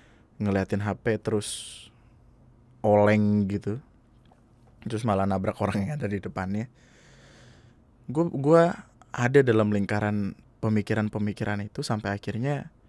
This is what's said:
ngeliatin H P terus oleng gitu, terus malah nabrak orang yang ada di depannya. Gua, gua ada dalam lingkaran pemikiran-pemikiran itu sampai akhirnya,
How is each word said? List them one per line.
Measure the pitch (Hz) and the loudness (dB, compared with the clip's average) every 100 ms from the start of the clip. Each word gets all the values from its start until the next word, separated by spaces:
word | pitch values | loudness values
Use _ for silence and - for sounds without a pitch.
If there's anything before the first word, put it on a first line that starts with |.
| _ _ _ - | _ _ _ -6
ngeliatin | 104 98 95 101 | -2 0 0 -2
H | 104 98 | -4 -4
P | - 110 | -4 -4
terus | - 107 - - - - - _ _ _ _ _ _ _ _ _ | -2 -2 -4 -10 -14 -18 -20 _ _ _ _ _ _ _ _ _
oleng | 104 104 104 107 104 104 98 | 2 6 6 4 4 2 0
gitu, | 101 101 117 - _ _ _ _ _ _ _ _ _ - | -2 -6 -8 -12 _ _ _ _ _ _ _ _ _ -8
terus | 107 117 | -4 0
malah | 95 98 | 0 0
nabrak | 98 98 - | 0 -2 -2
orang | 101 104 95 | -2 -2 -4
yang | 147 | -4
ada | 104 | -4
di | 101 | -6
depannya. | 98 - 92 104 117 _ _ _ - - - - - - - _ _ _ - | -6 -8 -6 -6 -8 _ _ _ -20 -20 -20 -20 -20 -20 -20 _ _ _ -6
Gua, | 135 170 | -2 -2
gua | 139 139 165 170 - - - - | 0 4 6 6 0 -12 -20 -12
ada | - 120 143 127 | -2 4 6 6
dalam | 110 104 | 4 4
lingkaran | 104 98 104 104 104 101 - - _ | 2 0 0 0 -2 -4 -8 -18 _
pemikiran-pemikiran | 113 107 104 110 107 107 104 98 104 104 | 0 0 0 0 -2 -2 -4 -4 -4 -4
itu | 104 - 147 | -6 -8 -6
sampai | 107 98 101 | -4 -4 -6
akhirnya, | - 107 135 143 - _ | -6 -4 -4 -4 -8 _